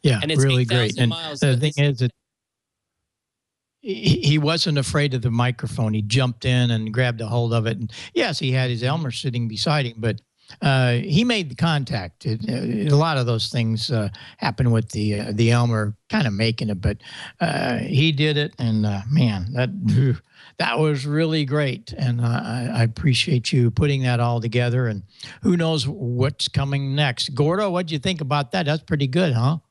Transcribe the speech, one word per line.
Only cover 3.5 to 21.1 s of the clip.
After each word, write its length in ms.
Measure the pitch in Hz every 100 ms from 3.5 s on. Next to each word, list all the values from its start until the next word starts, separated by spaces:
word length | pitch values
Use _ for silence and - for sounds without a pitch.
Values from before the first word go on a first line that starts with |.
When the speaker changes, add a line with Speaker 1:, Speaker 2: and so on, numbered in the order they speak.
| _ _ _
Speaker 1:
he, 400 | 254 196 202 -
he 160 | 147 151
wasn't 400 | 147 165 170 143
afraid 360 | 123 147 143
of 80 | 127
the 80 | 120
microphone. 640 | 117 123 120 123 - 110
He 80 | 107
jumped 420 | 104 123 127 120
in 260 | 131 123 120
and 220 | 113 110
grabbed 280 | 113 127 117
a 60 | 113
hold 260 | 120 117
of 140 | 117 110
it. 120 | 107
And 140 | 110 - -
yes, 240 | - 208 151
he 140 | 135
had 180 | 131 127
his 120 | 117
Elmer 280 | 131 160 143
sitting 380 | - 139 120 117
beside 380 | 107 165 147 120
him, 80 | 113
but, 220 | 113 98 _ _ _ -
uh, 300 | 143 131 123
he 320 | 120 196 156
made 260 | 247 220 160
the 60 | 120
contact. 680 | 165 147 127 117 87 _
It, 160 | - 113 -
it, 440 | 123 - 220 170
a 40 | 143
lot 200 | 165 143
of 80 | 120
those 220 | 113 -
things, 420 | 127 113 113 -
uh, 180 | 117 101 - - -
happen 340 | 170 104 127
with 200 | 113 110
the, 300 | 110 104 101
uh, 120 | 104
the 180 | 104 113
Elmer 460 | 120 120 110 104 104 _
kinda 220 | 214 127
making 380 | 101 113 113 110
it, 100 | 95
but, 180 | 101 - - - - _
uh, 380 | 175 - 131 120
he 340 | - 131 160
did 240 | 143 151 147
it. 180 | 147 -
And, 260 | 117 110 104
uh, 140 | 98 110
man, 380 | 151 123 101 95
that, 160 | 123 123 95 113 107 131 - _ -
<laughs> 200 | - -
that 200 | 170 123
was 260 | 156 143
really 400 | 143